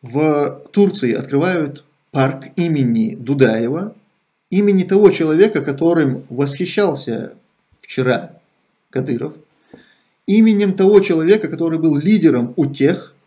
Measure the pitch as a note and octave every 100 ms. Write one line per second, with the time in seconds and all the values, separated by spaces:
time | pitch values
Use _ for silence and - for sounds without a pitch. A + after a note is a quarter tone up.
0 | B2 C3 D#3 D3 C#3+ C#3 - - G3 -
1 | B2 A2 - C#3+ F3 F3+ D3 - _ _
2 | _ C#3+ C3+ - - - E3+ D3+ B2 A2+
3 | A2 - A#2+ C#3 B2 A2 A2+ D3+ G3+ -
4 | _ _ _ _ _ F#3 G3+ F#3+ F3+ G3
5 | G#3 - D#3+ D#3 G#3+ F3+ C3+ C#3 E3 E3+
6 | C#3+ B2 - B2 C#3+ - F3+ - G3 C3+
7 | - A2+ A2+ - _ _ _ _ - -
8 | C3 A2+ F#2+ - _ _ _ _ _ C3
9 | C3 A#2+ - - _ _ _ - _ _
10 | _ _ - G3+ A3 G3+ G3+ F#3+ F#3+ G#3
11 | F#3+ E3 D#3+ G#3+ F#3+ D3 E3 D#3+ D#3+ C#3+
12 | D#3 G#3+ D#3+ B2+ A#2+ - C#3+ - C#3 F#3
13 | - _